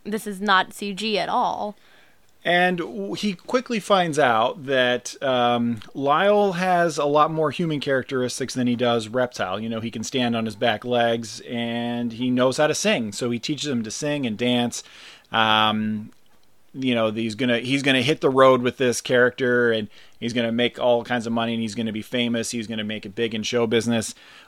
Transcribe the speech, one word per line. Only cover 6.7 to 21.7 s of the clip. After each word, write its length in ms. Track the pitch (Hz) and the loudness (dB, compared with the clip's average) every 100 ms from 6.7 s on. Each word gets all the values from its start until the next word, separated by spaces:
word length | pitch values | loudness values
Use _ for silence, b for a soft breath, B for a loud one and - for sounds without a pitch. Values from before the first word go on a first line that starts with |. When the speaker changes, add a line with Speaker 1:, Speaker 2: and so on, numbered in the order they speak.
| 175 170 151 | 2 2 0
Speaker 2:
a 80 | 147 | 2
lot 240 | 147 156 | 4 4
more 220 | 160 151 | 2 -2
human 300 | 127 170 151 | 0 -2 -2
characteristics 720 | 139 135 120 131 127 - 127 | 0 -2 0 -2 -2 -4 -6
than 140 | 131 123 | -2 0
he 80 | 120 | 2
does 340 | 123 117 107 | 2 2 0
Reptile. 500 | 123 127 - 95 98 | -2 -2 -2 -4 -4
You 80 | 113 | -4
know, 140 | 113 | -6
he 100 | 113 | -6
can 120 | 120 | -8
stand 300 | 104 131 123 | -4 -2 0
on 120 | 117 113 | 0 -2
his 100 | 101 | -2
back 300 | 120 107 123 | 0 0 0
legs, 560 | 120 117 120 113 - | 2 2 0 -4 -14
and 720 | - 120 117 117 120 120 120 | -10 -6 -4 -4 -4 -4 -6
he 160 | 113 127 | -4 -2
knows 280 | 127 127 127 | 2 2 2
how 100 | 151 | 0
to 80 | 147 | 0
sing. 360 | 202 190 110 | 0 -2 -4
So 200 | - 123 | -4 -4
he 80 | 120 | -4
teaches 300 | - 143 147 | -4 -6 -4
him 140 | 123 | -4
to 80 | 110 | -4
sing 340 | - 147 147 127 | -6 -4 -2 -4
and 120 | 104 | -2
dance. 460 | 123 123 120 - B B B B B | 0 2 0 -4 B B B B B
Um, 800 | 113 110 110 107 107 107 107 113 - - - - - - | 0 4 4 4 2 -2 -6 -10 -18 -20 -20 -20 -20 -18
you 220 | 135 131 120 | -6 -2 0
know, 160 | 110 | 0
he's 240 | 107 117 104 | 0 -4 -2
gonna, 220 | 127 117 | 0 0
he's 240 | 123 139 | 0 0
gonna 200 | 139 131 | 2 2
hit 180 | 123 160 | 2 2
the 80 | 151 | 2
road 320 | 131 135 131 | 6 8 8
with 160 | 123 - | 2 0
this 240 | 127 113 | 0 0
character, 720 | - 127 123 120 127 123 120 | 2 4 4 2 0 2 2
and 160 | 113 104 b b b | 0 -2 b b b
he's 140 | 117 | -6
gonna 200 | 120 117 | -2 0
make 260 | 117 120 - | 2 0 2
all 240 | 123 120 | 2 2
kinds 240 | 117 123 113 | 2 -4 -2
of 60 | |
money, 200 | 117 117 | -2 -2
and 80 | 117 | -2
he's 140 | 113 | -4